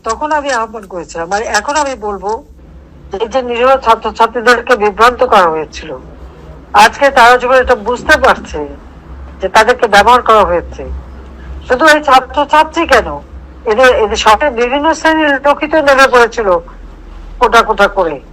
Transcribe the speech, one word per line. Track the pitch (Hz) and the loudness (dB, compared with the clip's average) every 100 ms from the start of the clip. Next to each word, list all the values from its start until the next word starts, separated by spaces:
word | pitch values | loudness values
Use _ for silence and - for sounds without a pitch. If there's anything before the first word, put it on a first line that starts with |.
| 226 | -6
তখন | 220 302 302 | -6 -4 -4
আমি | 277 247 | -2 -6
আহ্বান | 226 220 190 | -6 -10 -14
করেছিলাম, | 180 160 165 170 202 | -14 -12 -12 -6 -6
আর | 233 214 | -4 -4
এখন | 208 294 | -4 -4
আমি | 285 247 208 | -4 -6 -8
বলবো | 196 190 233 - - - - - - - | -8 -8 -8 -10 -20 -20 -20 -20 -20 -14
যে | 196 | -8
এই | 226 | -4
যে | 262 247 | -4 -4
নিরীহ | 240 254 262 247 | -2 2 2 2
ছাত্রছাত্রীদেরকে | 220 220 214 226 240 220 233 233 226 | -2 -2 -2 -2 -2 -4 -4 -4 -2
বিভ্রান্ত | 208 196 240 240 247 | -2 2 0 2 2
করা | 220 170 | 2 2
হয়েছিল, | 160 - - 160 131 - - - - - - - 202 | -2 -8 -12 -14 -16 -16 -20 -20 -20 -20 -20 -2 2
আজকে | 220 - 277 269 | 2 2 0 4
তারা | 233 247 | 6 4
যখন | 247 262 | 4 2
এটা | 247 240 208 | 2 -2 -2
বুঝতে | 247 - 302 240 | -6 0 2 2
পারছে | - - 156 143 143 - - - - - - | 0 -6 -10 -10 -14 -20 -20 -20 -18 -18 -10
যে | 190 - | -2 0
তাদেরকে | 220 247 226 202 | 2 0 2 2
ব্যবহার | 202 247 240 | 4 2 4
করা | 220 180 | 2 2
হয়েছে, | 175 - - - - - - - - - - - | 0 -4 -14 -12 -14 -14 -20 -20 -20 -16 -16 -4
শুধু | 247 311 | 2 4
এই | 302 294 | 2 4
ছাত্রছাত্রী | 262 254 294 285 302 311 330 330 | 2 2 -4 2 2 2 -2 2
কেন, | 254 170 143 - - - - - | 0 0 -10 -14 -20 -20 -10 -4
এদের, | - 254 226 | 2 4 2
এদের | 294 214 - | -2 0 2
সাথে | 214 - 233 | 2 0 -2
বিভিন্ন | 240 285 302 302 | -2 0 -2 0
শ্রেণীর | 320 320 302 269 285 | 0 0 0 0 0
লোকই | 285 302 | -2 0
তো | 320 285 | 0 2
নেমে | 262 262 | 4 4
পড়েছিল | 240 226 233 202 170 - - - - - - - - | 4 2 0 0 0 -2 -20 -20 -20 -20 -20 -18 -2
কোটা | - 226 - | 2 2 0
কোটা | 208 202 196 | 0 0 0
করে। | 170 139 - | -2 -4 -12